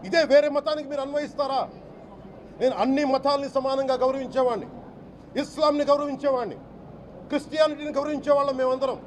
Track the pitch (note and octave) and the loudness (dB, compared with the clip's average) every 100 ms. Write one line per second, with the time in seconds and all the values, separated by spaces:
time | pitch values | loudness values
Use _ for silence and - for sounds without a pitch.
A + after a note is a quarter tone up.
0 | F#3+ E4 C#4+ C#4+ D4 C#4+ C#4+ D4+ C#4 C#4+ | 2 2 8 6 6 0 0 -4 -4 -4
1 | C4+ D4 D4 - C#4 C4+ A#2 - - - | -2 -2 -4 -4 -2 0 -2 -8 -18 -20
2 | - - - - - - B3+ G3 A#3 C4+ | -20 -18 -18 -18 -18 0 0 2 2 2
3 | C#4+ C4+ C#4 C#4+ C#4 C#4 C4 C4+ C4+ B3+ | 2 2 2 0 0 -2 0 -2 0 2
4 | B3+ C4+ B3+ C4 B3 A3 - - - - | 2 0 -2 0 2 0 -6 -14 -16 -18
5 | - - - - C#4+ - D4+ D4 C#4+ C#4+ | -20 -20 -8 -6 -6 2 2 4 2 2
6 | C#4+ C4+ C#4 B3+ A3 A#2+ - - - - | 2 -2 0 0 -2 -8 -14 -18 -18 -18
7 | - - - C#4+ D4 D#4 D#4 D4 D4+ C#4 | -18 -18 -4 -4 -4 2 2 2 -4 -2
8 | D4 D4 D4 C#4+ C#4 C4 B3+ B3+ C4+ A3 | -2 -2 4 4 4 2 0 2 0 -2